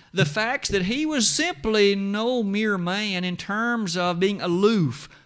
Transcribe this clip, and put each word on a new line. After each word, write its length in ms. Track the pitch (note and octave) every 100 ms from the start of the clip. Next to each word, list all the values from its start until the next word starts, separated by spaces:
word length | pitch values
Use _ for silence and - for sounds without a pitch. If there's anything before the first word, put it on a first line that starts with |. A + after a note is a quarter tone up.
| _
the 120 | F3
facts 440 | D3 F3 A3 C#4 -
that 160 | G3
he 200 | F#3 B3+
was 240 | D#4 D4 G#3
simply 640 | - E4+ F4+ A3+ G#3+ G3+
no 480 | G3 G3 G#3 A#3 B3+
mere 360 | G3+ G3+ A3 G3
man 460 | F3 G3 G#3+ F3+
in 120 | F3+ F3+
terms 600 | - G#3 A#3 A#3 G3 F3
of 240 | F3+ E3+
being 200 | G3 G3+
aloof 680 | F3 F3 G#3 A3 C#3+ A#2 - -